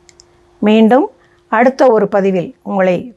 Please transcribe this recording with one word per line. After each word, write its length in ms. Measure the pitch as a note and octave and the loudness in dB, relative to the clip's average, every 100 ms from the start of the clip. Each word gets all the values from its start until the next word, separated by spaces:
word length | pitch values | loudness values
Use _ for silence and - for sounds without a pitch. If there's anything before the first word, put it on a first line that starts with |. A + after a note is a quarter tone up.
| _ _ _ _ _ - | _ _ _ _ _ -6
மீண்டும் 460 | G#3 A3 A3 B3+ G#4 _ _ _ - | 0 2 4 2 0 _ _ _ -6
அடுத்த 380 | A3 B3+ C4 C4 | 0 0 2 2
ஒரு 220 | A3 G3 | 2 0
பதிவில் 460 | G#3 G3 F#3 E3 - | -2 -2 -4 -6 -12
உங்களை 340 | G#3 G3 F#3 F3 B3 | -8 -4 -2 -2 -8